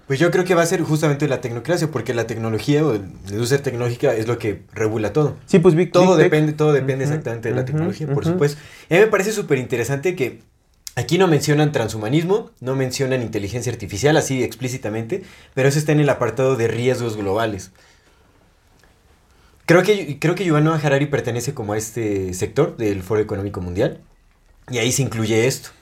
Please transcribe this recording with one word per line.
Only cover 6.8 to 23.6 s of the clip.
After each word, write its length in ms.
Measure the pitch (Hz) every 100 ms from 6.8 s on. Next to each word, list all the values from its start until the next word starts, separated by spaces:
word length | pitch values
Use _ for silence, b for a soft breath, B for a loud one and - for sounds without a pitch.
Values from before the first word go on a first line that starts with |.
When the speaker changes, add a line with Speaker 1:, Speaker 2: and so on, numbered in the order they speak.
| 131 131
Speaker 2:
Ujú, 80 | 139
Speaker 1:
exactamente 360 | 156 123 117 117
de 40 |
la 60 | 123
Speaker 2:
ujú, 60 | 127
Speaker 1:
tecnología, 360 | 151 170 202 151
por 160 | 139
Speaker 2:
ujú. 80 | 160
Speaker 1:
supuesto. 280 | 180 147 B B B B
A 40 |
mí 60 | 170
me 60 | 220
parece 240 | 202 196
súper 280 | 208 165 135
interesante 560 | 120 120 117 139 185 180
que 260 | 120 - _ _ _ _ - -
aquí 220 | - 175
no 80 | 190
mencionan 460 | 147 - 147 151
transhumanismo, 760 | 127 113 113 107 147 170 214 - _
no 160 | 123 135
mencionan 460 | 127 127 131 131
inteligencia 500 | 113 110 98 123 113
artificial 440 | - 95 98 135 135
así 280 | - 131
explícitamente, 760 | 120 - 127 131 110 110 113 196 B B B
pero 140 | - 139
eso 100 | 143
está 100 | 156
en 80 | 151
el 80 | 143
apartado 460 | 123 117 113 131 127
de 120 | 113
riesgos 480 | 107 123 127 120 107
globales. 560 | 98 104 113 98 - b b b b b _ _ _ _ _ _ _ _ _ _ _ _ _ _ -
Creo 160 | 170
que, 360 | 185 202 147 143
creo 160 | 160
que 100 | 175
Yuval 200 | 185 151
Noah 160 | 156 160
Harari 240 | 151 139 147
pertenece 480 | 120 117 117 117
como 200 | - 104
a 40 | 107
este 560 | 110 120 107 98 92
sector 420 | 87 101 - - -
del 260 | 107 98
Foro 180 | 90 107
Económico 400 | 104 98 98 98